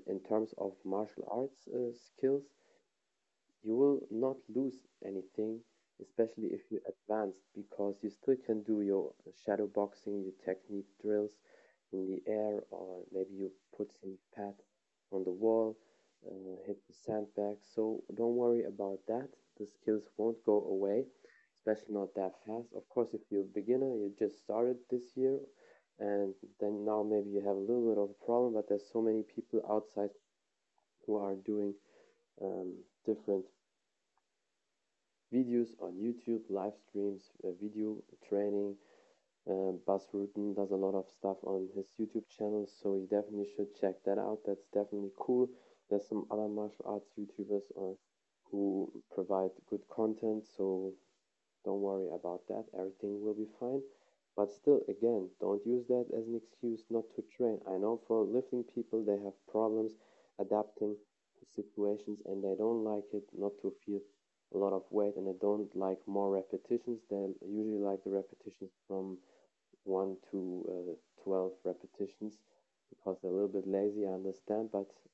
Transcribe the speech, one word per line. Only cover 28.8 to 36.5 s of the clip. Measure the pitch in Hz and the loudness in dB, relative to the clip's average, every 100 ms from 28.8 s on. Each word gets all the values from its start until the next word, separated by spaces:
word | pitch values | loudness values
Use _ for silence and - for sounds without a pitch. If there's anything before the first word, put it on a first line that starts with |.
| - | 0
so | 113 | 2
many | 113 107 | 4 2
people | 104 - - 110 - | 0 -8 0 0 2
outside | 107 - 101 101 - _ _ _ _ _ _ _ _ - | 0 0 -4 -4 -4 _ _ _ _ _ _ _ _ -2
who | 107 | 0
are | 98 95 | 0 -4
doing, | 101 104 101 101 _ - - _ _ - | -2 0 0 -4 _ -20 -20 _ _ -8
um, | 95 92 92 90 - _ - | -4 -4 -6 -10 -16 _ -2
different | 107 - 98 92 _ _ _ _ _ _ _ _ _ _ _ _ _ _ _ _ _ _ | 0 2 0 0 _ _ _ _ _ _ _ _ _ _ _ _ _ _ _ _ _ _
videos | 120 120 120 117 - | 2 4 2 2 -4
on | 87 | -8
YouTube, | 90 113 117 117 113 110 | -4 -4 -2 -2 -2 -2